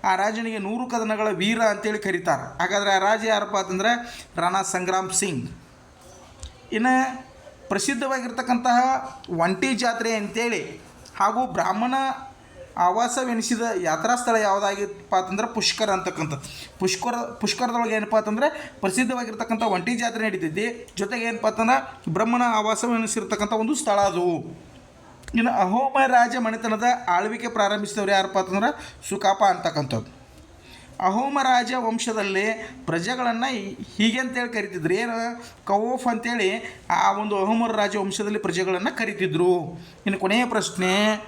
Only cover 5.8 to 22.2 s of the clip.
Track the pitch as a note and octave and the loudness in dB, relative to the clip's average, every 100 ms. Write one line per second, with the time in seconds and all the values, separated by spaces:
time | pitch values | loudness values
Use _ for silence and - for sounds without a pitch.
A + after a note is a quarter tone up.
5.8 | - - - - - - - - - G#3+ | -20 -20 -20 -20 -20 -18 -18 -18 -6 0
6.8 | B3 C4 C4 - - - - - - G3 | 4 4 2 -4 -14 -20 -20 -20 -4 -2
7.8 | - B3+ C4+ C4 A#3+ A#3 B3 A#3+ B3+ A#3+ | -2 -2 -2 -2 -4 -6 0 2 4 4
8.8 | B3+ C4 - - - E3+ E3+ F#3 C4+ A3 | 4 0 -4 -14 -6 0 2 2 0 0
9.8 | A#3+ A#3 A3+ A3 G3+ A3 A#3 G#3 - - | 0 0 -2 -2 -2 -2 0 -2 -4 -12
10.8 | - - - - G#3 A3 B3 E3+ F3+ G3+ | -18 -20 -20 0 0 2 -2 0 0 0
11.8 | A#3+ C4+ C4+ - - - - - - - | 0 0 -2 -4 -12 -18 -20 -20 -14 2
12.8 | A#3 G#3+ A#3+ C4 B3+ A3+ A3 A3+ A#3 G3 | 2 4 0 0 0 -2 0 0 0 0
13.8 | E3+ D#3+ A#3 A#3+ A#3+ A3+ G#3 G3 G3+ G3+ | 0 0 2 2 2 2 4 2 2 0
14.8 | G3+ - - F#3+ F#3 G3 A#3 A3+ - - | -4 -6 0 0 0 -2 -2 0 0 0
15.8 | A3 F#3 F#3 E3 D3+ C3+ - - - - | 0 0 -2 -4 -4 -6 -10 -14 -16 -2
16.8 | F#3 - A#3+ A#3+ - - G#3 - B3 A#3 | -2 0 -2 -4 -6 -4 -4 -2 0 0
17.8 | A3+ A3 G#3 A3 G#3+ G#3+ D4 - - - | 0 0 2 0 2 0 0 0 -14 -4
18.8 | G3 F#3+ B3+ B3 A#3 G#3+ A3+ A3 A3+ F#3 | 0 2 0 0 -6 -6 -4 0 2 0
19.8 | F3 A#3+ A#3 A3+ A3 F#3+ D#3+ E3 A3+ A#3 | 0 -2 -2 -2 -2 -2 -2 -2 -4 -6
20.8 | - - G3+ A#3 A3+ A3 G#3+ G#3+ A3+ B3+ | -12 -6 -4 -2 -4 0 -2 2 2 2
21.8 | - - - E3 | 0 -10 -4 0